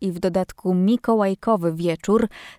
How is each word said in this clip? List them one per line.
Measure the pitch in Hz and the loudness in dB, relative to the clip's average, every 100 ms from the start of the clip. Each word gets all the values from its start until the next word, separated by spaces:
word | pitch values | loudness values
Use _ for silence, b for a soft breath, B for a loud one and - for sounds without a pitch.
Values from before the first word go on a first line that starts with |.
i | 196 | -4
w | 175 | -2
dodatku | 185 185 180 - 185 | -2 0 -2 -4 -2
mikołajkowy | 180 190 240 - 226 196 190 - 214 170 | 2 2 2 2 0 0 -2 0 0 0
wieczór, | 160 170 160 - 220 226 B B | -2 -2 -2 0 2 0 B B